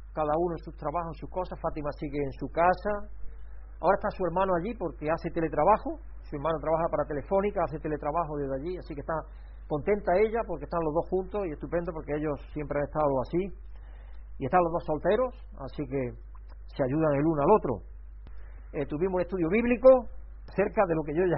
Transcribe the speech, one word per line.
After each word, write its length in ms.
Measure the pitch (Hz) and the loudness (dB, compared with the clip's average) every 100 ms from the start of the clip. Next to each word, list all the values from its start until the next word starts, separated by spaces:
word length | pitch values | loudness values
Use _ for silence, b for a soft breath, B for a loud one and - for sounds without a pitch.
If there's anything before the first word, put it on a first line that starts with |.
| - | -8
cada 180 | - 151 156 | -2 2 2
uno 160 | 175 | 2
en 80 | 160 | -2
sus 140 | - 147 | -8 -6
trabajos, 400 | 151 170 165 - | -4 -2 -4 -6
en 40 | |
sus 100 | 143 | -6
cosas. 280 | 185 180 180 | -4 -4 -4
Fátima 300 | 165 160 147 - | -4 -2 -4 -4
sigue 240 | 151 143 | -4 -2
en 100 | 139 | -2
su 160 | 123 139 | -4 -4
casa, 600 | 156 175 180 208 208 - - b b b b b - | 4 4 4 0 -2 -4 -6 b b b b b -2
ahora 160 | 165 202 | 2 2
está 80 | - 180 | 0 -2
su 80 | |
hermano 300 | 180 175 190 175 | -2 2 2 2
allí 160 | 190 | 0
porque 380 | 226 170 - 151 | -4 -6 -4 -2
hace 160 | 165 170 | -2 -2
teletrabajo, 720 | 165 160 147 165 214 269 320 - - | -2 0 4 6 6 2 -8 -10 -12
su 140 | - 147 | -8 -4
hermano 200 | 143 160 | -2 -2
trabaja 300 | 147 160 165 | 2 2 2
para 160 | 151 | 0
Telefónica, 560 | 143 147 127 196 202 196 | 0 -2 0 2 2 0
hace 140 | 156 147 | -2 -2
teletrabajo 600 | 156 147 147 156 160 147 | -4 -2 0 0 -2 -2
desde 160 | 139 135 | -2 -2
allí, 220 | 156 180 | -4 -6
así 160 | - | -8
que 80 | 147 | -10
está 100 | 135 160 - b b b - | -4 -4 -4 b b b -4
contenta 480 | 151 160 208 202 175 | -2 2 0 4 4
ella 240 | 220 226 214 | 4 2 -2
porque 180 | 160 | -4
están 160 | 143 175 | -2 -2
los 120 | 160 | 0
dos 100 | 156 151 | 0 0
juntos 340 | 185 185 208 | -2 -2 -4
y 60 | 190 | -4
estupendo 400 | 147 147 170 175 | -6 -2 -2 -2
porque 240 | 156 143 151 | -6 -4 -2
ellos 240 | 151 139 - | -2 -4 -6
siempre 240 | 151 143 143 | -6 -2 -2
han 80 | 143 | 0
estado 260 | 156 147 135 | 2 2 2
así. 320 | 120 170 190 - - b b b b b b - | 0 0 -2 -6 -12 b b b b b b -4
Y 80 | 127 | 2
están 180 | 185 | 4
los 80 | 170 | 4
dos 120 | 165 - | 2 0
solteros, 480 | 151 170 220 254 - - - | 0 4 4 2 -4 -14 -10
así 240 | 135 - | -10 -6
que 320 | 135 135 123 113 - - - - - | -4 -2 -2 -6 -12 -14 -14 -14 -10
se 100 | - | -2
ayudan 300 | 131 147 160 | 0 2 4
el 140 | 139 156 | 4 4
uno 160 | 156 | 4
al 80 | 143 | 6
otro. 200 | 208 170 101 - - - - - b b b b | 6 4 -4 -6 -14 -14 -14 -12 b b b b
Eh, 140 | 165 135 | -6 -4
tuvimos 300 | 151 190 180 | -2 0 0
un 40 | |
estudio 300 | 175 190 160 | 0 0 2
bíblico 580 | 214 240 247 262 254 233 - - - - - | 4 4 8 10 10 6 -10 -12 -14 -6 0
cerca 240 | 202 220 190 | 2 4 4
de 60 | |
lo 80 | 160 | 4
que 100 | 151 | 0
yo 60 | 151 | 2
ya 80 | 185 | 4